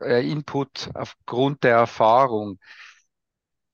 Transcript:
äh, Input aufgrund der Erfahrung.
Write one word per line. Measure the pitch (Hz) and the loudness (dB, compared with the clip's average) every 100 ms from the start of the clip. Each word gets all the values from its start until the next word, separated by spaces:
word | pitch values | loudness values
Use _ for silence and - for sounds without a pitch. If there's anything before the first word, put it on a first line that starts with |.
äh, | 135 123 143 | -2 0 0
Input | 156 147 139 135 - - - | -4 -6 -6 -6 -10 -12 -12
aufgrund | 131 - - 120 139 147 | -12 -14 -8 -2 -2 0
der | 127 117 | 2 4
Erfahrung. | 113 - 110 120 135 107 104 95 _ - - _ _ _ _ _ _ _ _ | 2 2 4 4 4 0 -6 -12 _ -20 -20 _ _ _ _ _ _ _ _